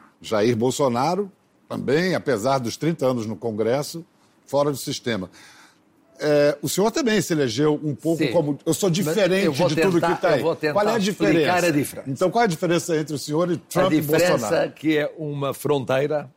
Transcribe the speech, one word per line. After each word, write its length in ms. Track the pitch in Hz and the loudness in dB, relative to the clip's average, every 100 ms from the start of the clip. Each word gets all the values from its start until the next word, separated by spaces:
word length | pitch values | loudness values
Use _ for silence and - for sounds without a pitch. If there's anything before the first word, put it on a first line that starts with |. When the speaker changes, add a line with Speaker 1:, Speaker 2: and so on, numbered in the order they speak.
| - _ | -20 _
Speaker 1:
Jair 360 | 82 107 113 113 | -4 2 2 2
Bolsonaro 760 | 127 123 139 117 147 185 202 - _ _ - | 0 0 0 0 0 -2 -6 -12 _ _ -12
também, 460 | 113 98 147 185 | -8 0 0 0
apesar 440 | 139 143 113 120 135 | -2 0 0 0 0
dos 180 | 117 - | -2 -4
trinta 300 | 151 170 131 | -4 0 0
anos 180 | 123 107 | 0 -4
no 100 | 107 | -6
Congresso, 680 | 117 107 110 135 143 165 165 _ _ _ - | -6 -2 0 0 -4 -10 -16 _ _ _ -4
fora 240 | 139 143 | 0 0
do 60 | 131 | -2
sistema. 540 | - - 123 107 92 - - - - _ _ _ _ - | -6 -6 -4 -4 -6 -14 -20 -20 -20 _ _ _ _ -6
É, 380 | 147 147 147 147 | 0 4 4 0
o 80 | 151 | -4
senhor 220 | - 214 | 0 0
também 300 | 330 254 214 | 0 0 0
se 120 | - | 0
elegeu 460 | 160 131 110 151 147 | 0 0 0 0 0
um 140 | 151 | -4
pouco 240 | 143 160 165 | -4 -2 0
Speaker 2:
Sim. 80 | 147 | 0
Speaker 1:
como, 260 | 170 147 143 - | 0 0 -2 -4
"Eu 80 | |
sou 140 | 156 196 | 0 0
Speaker 2:
Mas 80 | 170 | 0
Speaker 1:
diferente 480 | 151 185 185 190 180 | 0 2 2 2 2
Speaker 2:
eu 60 | |
vou 160 | 139 175 | 0 0
Speaker 1:
de 80 | 160 | 2
tudo 240 | 190 170 | 2 2
Speaker 2:
tentar, 160 | 170 170 | 0 0
Speaker 1:
que 40 | |
tá 80 | 180 | 2
aí." 80 | 147 | 2
Speaker 2:
eu 40 | 156 | 0
vou 100 | 156 | -2
tentar 160 | 151 | -2
Speaker 1:
Qual 160 | 170 208 | 0 0
é 40 | |
a 60 | 233 | 0
Speaker 2:
explicar 320 | 196 185 202 | -2 0 2
Speaker 1:
diferença? 340 | 170 151 180 175 | 2 2 2 2
Speaker 2:
a 40 | |
diferença. 400 | 147 123 - 139 | 2 -2 -6 -10
Speaker 1:
Então, 180 | 131 185 | -2 0
qual 100 | 233 | 2
é 20 | |
a 40 | 233 | 2
diferença 480 | 160 175 170 - 156 | 0 0 0 0 -2
entre 180 | 156 | -2
o 40 | 143 | -6
senhor 300 | - 151 175 | -4 -2 0
e 40 | 170 | -2
Trump 360 | - 175 185 | -4 0 2
Speaker 2:
A 20 | |
Speaker 1:
e 60 | 151 | 2
Bolsonaro? 360 | 147 160 180 143 | 2 2 2 2
Speaker 2:
diferença 280 | 107 160 160 | 0 0 -2
que 280 | - 151 151 | -2 0 0
é 160 | 147 - | -2 -6
uma 380 | 151 143 139 | -8 -4 -4
fronteira, 760 | - 139 143 127 131 147 151 135 | -4 -2 -2 0 0 0 -2 -6